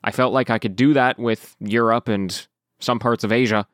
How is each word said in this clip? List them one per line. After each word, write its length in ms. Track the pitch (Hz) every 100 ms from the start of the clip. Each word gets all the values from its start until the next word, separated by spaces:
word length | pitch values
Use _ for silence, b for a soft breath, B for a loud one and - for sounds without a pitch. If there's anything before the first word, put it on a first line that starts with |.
I 80 | -
felt 220 | - 127
like 180 | 127 123
I 80 | 113
could 160 | 110
do 180 | 95 135
that 240 | 143 127 -
with 380 | 117 110 - _
Europe 480 | 107 113 117 117 -
and 380 | 104 95 92 - _ _ _
some 180 | - 120
parts 240 | 123 117
of 80 | 107
Asia 340 | 117 123 107 101